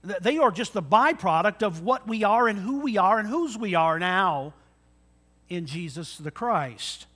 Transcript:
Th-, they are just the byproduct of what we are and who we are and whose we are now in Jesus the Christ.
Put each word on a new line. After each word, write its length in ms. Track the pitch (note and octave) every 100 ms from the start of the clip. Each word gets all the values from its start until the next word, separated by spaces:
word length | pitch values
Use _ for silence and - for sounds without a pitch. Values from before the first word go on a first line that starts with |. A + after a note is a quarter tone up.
Th-, 140 | F3 G3+
they 180 | F#3+ D#4
are 120 | C4+
just 220 | F3 A3+
the 100 | G#3
byproduct 800 | D3 G#3+ C#4 E4 F#3+ D#3+ G3 G#3
of 200 | G#3+ E3
what 260 | F3+ B3+ G#3+
we 160 | A3+
are 240 | G#3 A3+ A#3
and 100 | G3+
who 200 | F#3+ C#4
we 180 | C#4+ G#3
are 220 | F#3 A3
and 100 | G#3
whose 280 | D4+ E4 G#3+
we 180 | A3
are 240 | E3+ E3 D#3+
now 560 | F3+ F#3 F#3+ D3 C#3 - _ _ _ _ _ _ _ _ _
in 180 | F3 D#3+
Jesus 500 | D#3 E3+ C#3 D#3+ -
the 140 | D3+
Christ. 760 | - A#3+ G3 C3+ A2 - - -